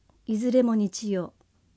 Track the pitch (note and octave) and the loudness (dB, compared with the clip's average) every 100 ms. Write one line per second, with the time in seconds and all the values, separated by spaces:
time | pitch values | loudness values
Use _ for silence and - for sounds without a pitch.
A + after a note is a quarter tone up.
0 | _ _ - G#3+ B3 B3 B3 A3 G3+ - | _ _ -6 -2 2 4 4 2 0 -4
1 | G#3+ F#3+ E3+ - _ _ _ | -6 -6 -6 -12 _ _ _